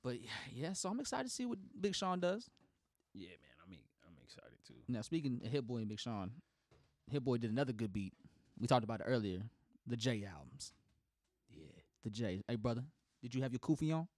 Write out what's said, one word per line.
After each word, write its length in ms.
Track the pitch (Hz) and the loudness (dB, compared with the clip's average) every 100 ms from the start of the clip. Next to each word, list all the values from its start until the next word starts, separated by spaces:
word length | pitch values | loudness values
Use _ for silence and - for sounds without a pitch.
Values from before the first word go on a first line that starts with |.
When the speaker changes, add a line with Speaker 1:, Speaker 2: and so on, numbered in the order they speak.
Speaker 1:
But, 140 | 127 123 - - - | -4 -4 -6 -8 -8
yeah, 200 | 120 160 | -4 -2
so 160 | 190 185 | -2 0
I'm 80 | 240 | 0
excited 280 | 277 - 254 | 0 -2 -2
to 40 | |
see 140 | - 247 | -4 -4
what 120 | 226 190 - | -4 -8 0
Big 140 | 202 | 0
Sean 240 | 180 185 180 | 2 2 4
does. 300 | 175 202 - _ _ _ _ _ _ | 2 2 -4 _ _ _ _ _ _
Speaker 2:
Yeah, 140 | 101 90 | -14 -12
man, 220 | 85 71 65 | -14 -20 -20
I'm, 100 | 87 82 - _ 85 | -18 -18 -18 _ -20
I'm 80 | 78 | -20
excited 340 | - - - - - | -20 -18 -18 -20 -20
too. 80 | - - | -14 -4
Speaker 1:
Now, 120 | 120 | -2
speaking 380 | 110 165 143 123 | 0 0 0 -2
of 60 | 113 | 0
Hit 120 | 143 117 | 0 0
Boy 100 | 120 | -2
and 120 | 110 | -2
Big 120 | 107 | -4
Sean, 320 | 120 107 95 120 - _ _ - _ _ - | -4 -2 -4 -6 -18 _ _ -20 _ _ -2
Hit 120 | 143 | 0
Boy 120 | 127 120 | 4 2
did 120 | 117 | 4
another 200 | 113 135 | 2 2
good 200 | 110 113 | 2 0
beat. 200 | 98 95 - - - _ - | 0 -4 -6 -20 -20 _ -4
We 80 | 117 | 6
talked 180 | 127 | 6
about 160 | 107 113 | 6 -2
it 40 | |
earlier. 380 | - 123 104 90 107 _ _ - - | 4 4 4 0 -4 _ _ -16 -4
The 100 | 117 | 0
J 280 | 120 113 101 | 2 2 -2
albums. 420 | 80 69 139 - - _ _ _ _ _ _ _ | -10 -14 -12 -14 -14 _ _ _ _ _ _ _
Speaker 2:
Yeah. 80 | 76 78 - - _ | -18 -18 -20 -20 _
Speaker 1:
The 80 | - | -6
J. 320 | 104 113 92 - | 0 0 0 -2
Hey, 80 | 117 | 0
brother, 260 | 113 117 135 - _ _ | 2 0 -2 -10 _ _
did 120 | 123 | -4
you 80 | 127 | 0
have 100 | 131 | 0
your 80 | 123 | 0
kufi 340 | - 151 156 | 2 4 4
on? 140 | 160 165 | 2 -2